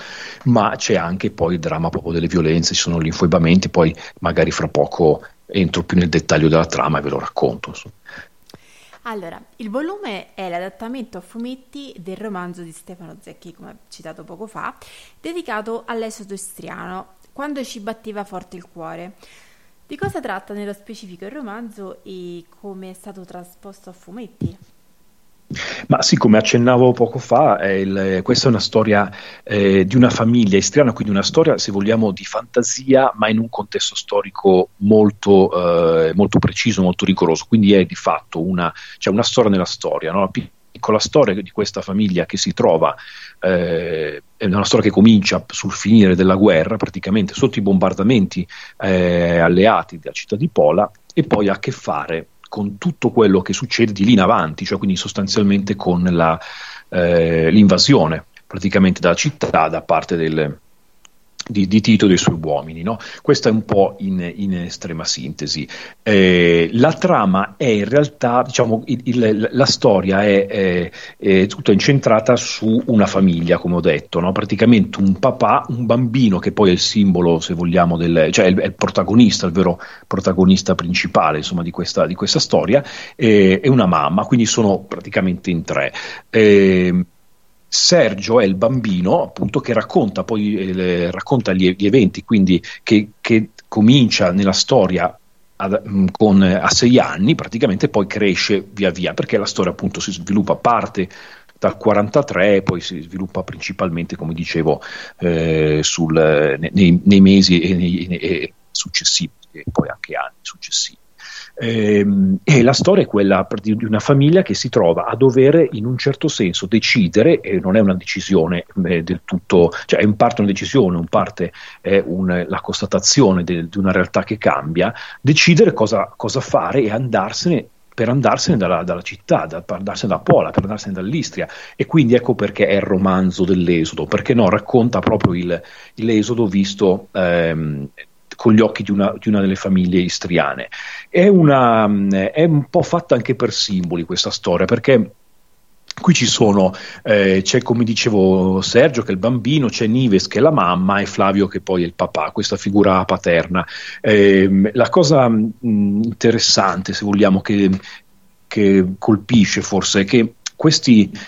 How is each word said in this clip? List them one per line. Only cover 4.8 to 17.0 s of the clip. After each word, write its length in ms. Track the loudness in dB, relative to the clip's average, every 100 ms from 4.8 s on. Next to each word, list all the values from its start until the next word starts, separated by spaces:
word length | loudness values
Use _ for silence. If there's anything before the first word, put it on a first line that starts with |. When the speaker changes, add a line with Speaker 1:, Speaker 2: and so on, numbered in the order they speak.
| -2 0 0 0 -6 _ -8
Speaker 1:
entro 340 | -2 -2 -2
più 160 | -2 0
nel 120 | 0
dettaglio 400 | -2 0 0 2
della 180 | 2 0
trama 320 | -2 -4 -4
e 20 |
ve 80 | -4
lo 80 | -6
racconto, 520 | -8 -4 -4 -4 -12
insomma. 260 | -16 -20 -20 -20 -20 -20 _ _ -20 _ _ _ -20
Speaker 2:
Allora, 380 | -14 -14 -14 -18 -20 -16
il 160 | -10
volume 640 | -8 -8 -10 -12 -12 -14 -14
è 120 | -10
l'adattamento 680 | -8 -10 -14 -14 -14 -14 -16
a 40 |
fumetti 760 | -18 -14 -14 -14 _ -20 -20 -18
del 200 | -16 -14
romanzo 440 | -12 -12 -12 -14
di 100 | -18
Stefano 460 | -20 -20 -20 -20 -20
Zecchi, 360 | -20 -20 -20 -20
come 200 | -20 -20 _
citato 340 | -20 -20 -20
poco 220 | -20 -20 -18
fa, 300 | -12 -12 -14 -20 -20 -20 _
dedicato 640 | -14 -12 -10 -10 -8 -10 -10
all'esodo 480 | -10 -10 -14 -16 -16
istriano, 800 | -16 -18 -18 -16 -14 -16